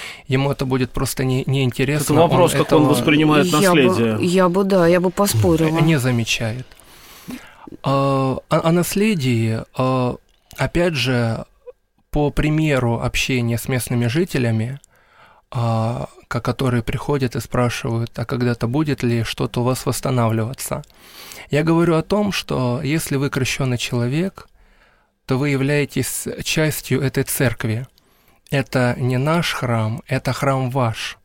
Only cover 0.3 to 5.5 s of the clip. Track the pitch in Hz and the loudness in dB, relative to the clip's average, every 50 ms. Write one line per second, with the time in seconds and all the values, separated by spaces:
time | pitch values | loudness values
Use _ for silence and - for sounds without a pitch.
0.3 | 131 135 139 139 135 - 139 127 135 127 127 - - 131 135 - - - 131 131 | 0 0 2 0 0 -2 -2 0 0 0 0 -2 -2 -4 -4 -4 -2 -2 -2 0
1.3 | 127 131 - - 131 139 131 120 - - 131 131 151 - 143 - 147 156 170 170 | 0 0 0 0 0 0 0 0 0 0 -2 0 0 0 0 2 4 4 4 6
2.3 | - - 170 - 139 139 156 - - 151 151 143 147 - - 156 151 147 156 151 | 6 4 4 4 4 2 2 4 4 4 6 4 4 4 4 4 4 4 4 4
3.3 | 151 147 - - - - 202 180 175 151 - 185 185 226 117 113 107 - - 175 | 4 4 4 4 4 4 4 6 6 6 6 4 4 2 0 0 0 0 0 2
4.3 | 180 190 185 175 175 196 202 190 202 185 170 165 180 180 180 185 - 202 202 208 | 4 4 4 4 4 2 2 4 4 4 6 6 4 4 2 0 0 0 0 2
5.3 | - - 190 175 | 2 2 4 4